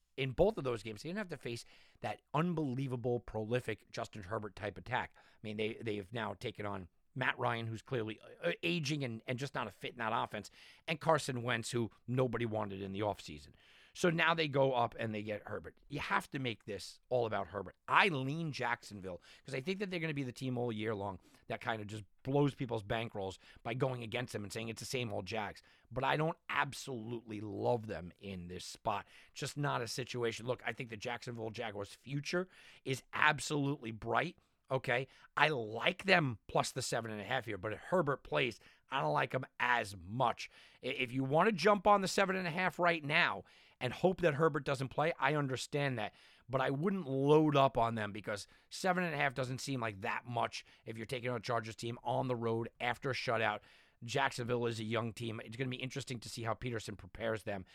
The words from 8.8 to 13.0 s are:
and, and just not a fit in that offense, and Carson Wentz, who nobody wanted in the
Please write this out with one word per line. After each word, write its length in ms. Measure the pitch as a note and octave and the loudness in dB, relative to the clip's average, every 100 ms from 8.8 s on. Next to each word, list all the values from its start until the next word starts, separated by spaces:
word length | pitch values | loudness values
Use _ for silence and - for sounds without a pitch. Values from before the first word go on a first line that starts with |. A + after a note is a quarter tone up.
| C3+ D3+ | 0 -2
and, 180 | C3 A2+ - | -2 -4 -4
and 100 | B2 | -4
just 160 | C#3 | -4
not 140 | C#3+ A2 | -4 -6
a 20 | |
fit 220 | - C3 | -6 -10
in 60 | B2 | -4
that 120 | A2+ | -2
offense, 380 | A#2 B2 G#2+ F#2+ - - - - | 0 -2 -4 -10 -14 -20 -12 -6
and 100 | D#3+ | -2
Carson 460 | - D3+ - B2 | 4 4 4 -2
Wentz, 260 | A#2+ A#2 A2+ | 0 0 0
who 180 | A#2+ A2 - - | 0 0 -4 -2
nobody 360 | B2+ B2+ A2+ | 2 4 2
wanted 380 | A#2 G#2+ G2+ G2 | 0 0 -2 -4
in 100 | G2 | -6
the 100 | G2 | -2